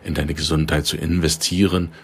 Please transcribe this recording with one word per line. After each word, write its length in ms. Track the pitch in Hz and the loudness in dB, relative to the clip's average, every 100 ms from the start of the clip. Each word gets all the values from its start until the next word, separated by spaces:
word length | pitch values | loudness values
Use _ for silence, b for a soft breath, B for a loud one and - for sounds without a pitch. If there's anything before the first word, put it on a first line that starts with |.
in 120 | - 73 | -6 -4
deine 180 | 73 | -4
Gesundheit 520 | 78 78 78 76 76 78 | -2 0 0 2 0 -2
zu 100 | 78 | -2
investieren, 920 | 82 87 78 78 - 87 98 90 85 B | 0 0 0 0 -2 2 4 2 -2 B